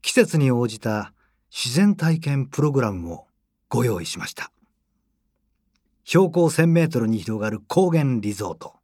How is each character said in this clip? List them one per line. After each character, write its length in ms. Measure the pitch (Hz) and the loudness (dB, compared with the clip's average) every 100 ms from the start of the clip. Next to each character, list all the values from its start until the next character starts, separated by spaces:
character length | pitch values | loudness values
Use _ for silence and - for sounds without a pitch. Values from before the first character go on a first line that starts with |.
季 100 | - | 2
節 240 | 254 202 156 | 2 4 4
に 140 | 135 | 2
応 160 | 120 120 | 2 -2
じ 140 | 110 | -4
た 340 | 113 107 101 _ _ _ _ | -4 -4 -6 _ _ _ _
自 240 | - 127 135 | -8 -2 2
然 180 | 208 | 4
体 240 | 196 165 160 | 4 0 0
験 280 | 147 139 135 | 0 -2 -2
プ 140 | - | 0
ロ 100 | 147 | 2
グ 80 | 135 | 2
ラ 100 | 113 | 0
ム 80 | 95 | -4
も 300 | 85 82 _ _ _ _ _ | -10 -12 _ _ _ _ _
ご 160 | 120 | -2
用 160 | 120 92 | 0 -2
意 60 | 80 | -6
し 120 | 92 | -10
ま 80 | - | -12
し 80 | |
た。 160 | - - _ _ _ _ _ _ _ _ _ _ _ _ _ _ _ | -12 -16 _ _ _ _ _ _ _ _ _ _ _ _ _ _ _
標 260 | - 170 190 | 0 2 2
高 200 | 175 165 | 2 2
千 220 | 160 165 | 2 4
メ 120 | 165 | 4
ー 40 | 160 | 2
ト 100 | 139 | 0
ル 80 | 110 | 0
に 140 | 110 | -2
広 200 | 113 110 | -4 -4
が 80 | 107 | -4
る 120 | 107 - | -6 -2
高 240 | 175 185 | 0 2
原 260 | 165 139 120 | 2 0 -2
リ 120 | 101 | -4
ゾ 160 | 98 95 | -6 -8
ー 60 | 80 | -10
ト。 160 | - _ | -16 _